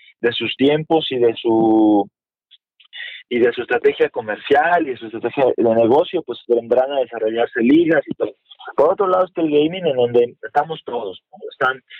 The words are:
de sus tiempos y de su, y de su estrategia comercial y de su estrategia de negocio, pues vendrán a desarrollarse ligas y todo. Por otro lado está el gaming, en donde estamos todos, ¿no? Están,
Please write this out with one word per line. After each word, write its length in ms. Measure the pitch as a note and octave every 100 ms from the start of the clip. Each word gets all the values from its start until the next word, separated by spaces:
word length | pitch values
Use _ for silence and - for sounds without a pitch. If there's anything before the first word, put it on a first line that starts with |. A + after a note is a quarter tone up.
| _ _
de 120 | A#2+
sus 220 | A#2 A2+ -
tiempos 500 | C#3 D3+ D#3 D#3+ -
y 80 | B2+
de 160 | A#2
su, 760 | A2 A#2 A2+ A2+ A2 G#2+ G#2 G2+ _ _ _ _ _ _ _ _ - - - -
y 120 | A#2+
de 120 | A#2+
su 100 | A#2+
estrategia 460 | A2+ A#2+ C#3+ - D3+
comercial 760 | B2+ A2 G2+ - C#3+ E3 F3 D3+
y 40 |
de 60 | A#2
su 80 | A2+
estrategia 400 | A2 A#2 C#3+ B2+ -
de 180 | A2+
negocio, 480 | A2+ A2+ C#3 F3 F3+
pues 160 | - A#2+ -
vendrán 460 | A#2 A#2 B2 C3+
a 80 | C#3+
desarrollarse 600 | A#2+ A#2 A2 A2+ A#2 B2
ligas 420 | A#2 D#3 E3 E3 -
y 80 |
todo. 220 | - G#2+ - _ _ - -
Por 160 | D3
otro 140 | G3 F#3+
lado 200 | F#3 F#3
está 160 | -
el 80 | D#3+
gaming, 360 | D3 D#3 F#3 E3+
en 100 | B2+
donde 400 | A#2+ A#2+ A#2+ -
estamos 400 | A2 C#3+ D#3+ D3+
todos, 380 | - A#2+ G#2 F2+ _
¿no? 80 | - -
Están, 280 | - C3 C3 _